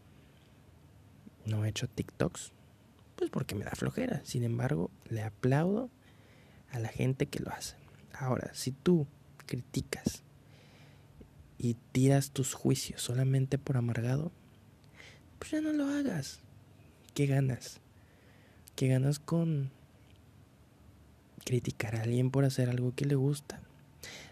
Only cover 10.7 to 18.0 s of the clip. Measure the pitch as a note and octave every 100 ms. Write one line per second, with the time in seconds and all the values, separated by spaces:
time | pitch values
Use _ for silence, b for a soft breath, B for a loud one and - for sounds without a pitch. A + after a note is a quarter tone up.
10.7 | B B B B - - - - - A#2+
11.7 | A#2 - C3 C3+ C#3 - - C3 - -
12.7 | C3 - - - B2 C3 C3+ C3 C#3+ -
13.7 | C3 A#2+ A#2 A#2+ C3+ D#3+ - - - -
14.7 | - - B B B - - - D#4 D#4
15.7 | D4+ C#4 C#4+ C#4 E3 - - - - -
16.7 | - - - - - C#3+ C3+ C3 B2 -
17.7 | - - B